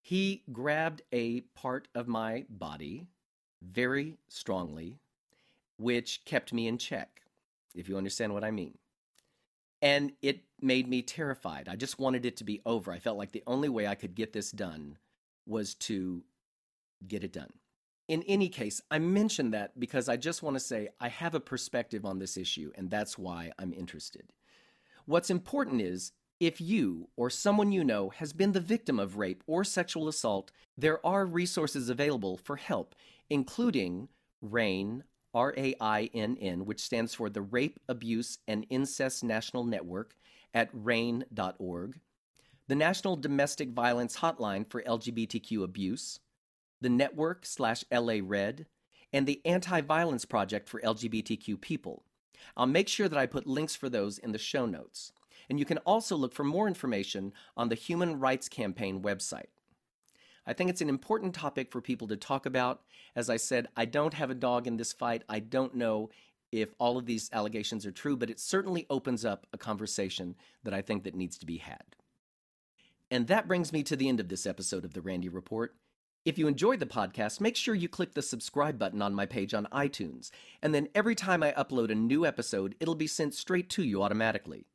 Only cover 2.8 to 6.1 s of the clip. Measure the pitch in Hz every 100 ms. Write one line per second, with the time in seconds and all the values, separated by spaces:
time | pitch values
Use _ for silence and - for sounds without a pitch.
2.8 | 73 110 180 _ _ _ _ _ 90 95
3.8 | 123 139 151 160 _ - - 95 85 76
4.8 | 85 131 _ _ _ _ _ _ _ _
5.8 | 113 120 117